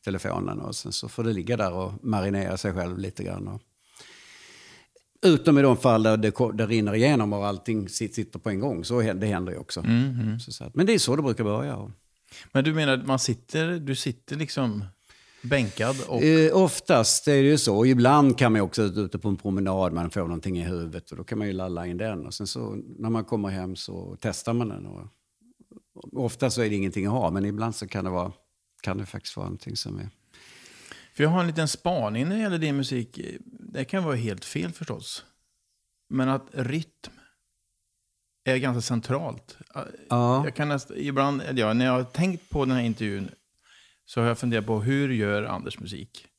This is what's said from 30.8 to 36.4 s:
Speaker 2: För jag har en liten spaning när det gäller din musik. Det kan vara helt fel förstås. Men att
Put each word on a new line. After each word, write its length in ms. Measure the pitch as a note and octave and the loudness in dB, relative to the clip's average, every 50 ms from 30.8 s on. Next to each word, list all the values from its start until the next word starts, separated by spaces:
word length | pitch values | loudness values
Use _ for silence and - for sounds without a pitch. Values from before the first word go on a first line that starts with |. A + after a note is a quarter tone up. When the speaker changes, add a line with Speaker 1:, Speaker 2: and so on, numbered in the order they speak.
| - - - - - _ _ | -20 -20 -20 -20 -20 _ _
Speaker 2:
För 80 | - C#3+ | 2 2
jag 60 | D#3 | 4
har 100 | E3+ F#3 | 4 4
en 60 | F3 | 2
liten 220 | E3+ D#3 E3 D#3+ D3 | 2 0 0 0 0
spaning 600 | - - _ F3 C#3+ C3+ A2+ G#2+ G#2+ A#2 C3+ E3+ | -2 -2 _ -2 -2 0 -2 -2 0 0 0 0
när 80 | G3 | 0
det 60 | A3 | -2
gäller 160 | A3 G3+ F3+ E3 | -2 -2 0 0
din 180 | D#3 D3+ C#3 | 0 0 0
musik. 440 | C#3 C3+ A#2 C3 B2 A2+ A#2+ - - - - - - - - - - - - | 0 -2 -2 -2 -4 -4 -6 -10 -12 -10 -10 -10 -14 -18 -20 -20 -20 -20 -10
Det 120 | - - C3 | -8 -8 -6
kan 200 | - - G3 F3+ | -4 -2 -2 -2
vara 120 | D#3 C3+ | 0 -2
helt 280 | A#2 A#2 A2 G2 F#2 - | -2 -2 -4 -4 -6 -10
fel 280 | - - D3 F3 F3 | -8 -6 -6 -6 -6
förstås. 520 | E3 - D#3 - A2 - - - - - - _ _ _ _ _ _ _ _ _ _ _ _ _ _ _ _ _ | -8 -10 -10 -10 -10 -10 -10 -12 -14 -14 -14 _ _ _ _ _ _ _ _ _ _ _ _ _ _ _ _ _
Men 180 | - C3 C3 C3 | -2 0 0 0
att 180 | C3+ C3+ | 0 -2